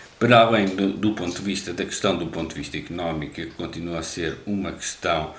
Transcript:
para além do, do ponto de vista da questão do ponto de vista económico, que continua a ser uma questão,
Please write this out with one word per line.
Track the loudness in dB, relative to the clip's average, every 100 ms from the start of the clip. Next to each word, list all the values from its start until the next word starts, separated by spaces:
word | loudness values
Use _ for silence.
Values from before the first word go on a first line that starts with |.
| -16 0
para | 8 8
além | 8 6 2
do, | 2 0
do | 2 0
ponto | 0 -4 -4
de |
vista | -4 -4 -4
da | -6
questão | -6 0 0 0
do | -2
ponto | -4 -6
de | -6
vista | -8 -8
económico, | -8 -6 -4 -4 -6
que | -8 -10
continua | -8 -8 -6 -6 -4
a |
ser | -6 -4 -4 -4
uma | -4 -4 -4
questão, | -6 -8 -4 0 0 -2